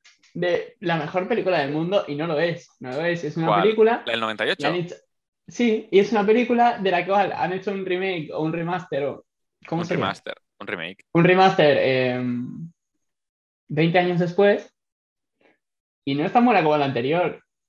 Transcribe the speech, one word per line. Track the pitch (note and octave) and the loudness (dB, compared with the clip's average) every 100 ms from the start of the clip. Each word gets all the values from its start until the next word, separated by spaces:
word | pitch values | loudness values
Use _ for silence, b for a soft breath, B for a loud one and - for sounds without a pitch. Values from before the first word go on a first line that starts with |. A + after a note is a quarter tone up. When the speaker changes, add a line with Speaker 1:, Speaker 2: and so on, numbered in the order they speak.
| _ _ _ | _ _ _
Speaker 1:
de | E3 F3 D#3+ - - | -6 -2 -2 -4 -8
la | E3+ E3 | -4 -4
mejor | D3+ F#3 F#3 | -2 -4 -2
película | A3 F#3 E3+ | -2 0 0
del | C#3 | 0
mundo | D3+ E3+ G3 - | -2 -2 -2 -2
y | C#3+ | -4
no | E3+ | -4
lo | D3+ | 0
es, | E3+ D#3+ - - | -2 -4 -12 -16
no | B2+ | -10
lo | C3+ | -4
es. | E3+ E3+ | -4 -4
Es | D3+ E3 | -6 -4
una | E3 | 0
Speaker 2:
¿Cuál? | G2+ | 2
Speaker 1:
película | G3+ A3 A3 C4 - | 4 4 4 2 -2
Speaker 2:
¿La | |
del | A2+ | -4
noventa | A2+ G#2+ A#2 | -2 -2 -4
y | |
ocho? | F#3 | -2
Speaker 1:
le | C#3+ | -2
han | F3 | -4
hecho... | E3+ - _ _ _ _ - | -6 -10 _ _ _ _ -10
Sí, | - A#3+ G#3+ - | -2 0 0 2
y | F#3+ | 2
es | G3+ | 4
una | A3 G3 | 2 2
película | A3+ B3 A#3+ A#3+ A#3 | 2 2 2 2 2
de | F#3+ | 0
la | F3 F3 | 0 0
cual | G3 F#3 | 0 0
han | - F3 | -2 -4
hecho | F#3 G#3 | -4 -6
un | G3 F#3 | -6 -4
remake | F3+ F#3+ F3 D3 | -4 -4 -6 -8
o | - | -6
un | D#3+ | -4
remaster | E3+ E3+ F3+ E3+ C#3 | -4 -4 -6 -6 -4
o... | C#3+ - - _ _ _ - | -4 -6 -14 _ _ _ -8
¿cómo | - | -6
Speaker 2:
Un | E3+ | -4
Speaker 1:
se | |
llama? | F3 G2 | -2 -4
Speaker 2:
remaster, | - - - _ - | -6 -12 -16 _ -18
un | G2+ | -10
remake. | G2 E2 G2 _ | -10 -10 -14 _
Speaker 1:
Un | E3 | 2
remaster, | F3+ F#3 F#3+ F#3 D3+ C3+ | 4 6 4 6 4 4
em, | B2+ C3 B2+ B2 B2 B2 B2+ - E3 _ _ _ _ _ _ _ _ _ - | 2 0 0 -2 -4 -6 -8 -12 -16 _ _ _ _ _ _ _ _ _ -6
veinte | D3+ E3+ F3+ | 0 2 2
años | F3+ F3 | 2 0
después | F3 F3 G3+ A3 - _ _ _ _ _ _ _ _ _ _ _ _ _ | 0 4 4 4 -2 _ _ _ _ _ _ _ _ _ _ _ _ _
y | - | -4
no | C#3+ | -2
es | D3 | 0
tan | A#3+ | 2
buena | A#3+ G3+ | 4 4
como | D#3 D3+ | 4 2
la | C#3 | 0
anterior, | A#2+ C3 E3 E3+ - _ _ | 0 0 0 -2 -4 _ _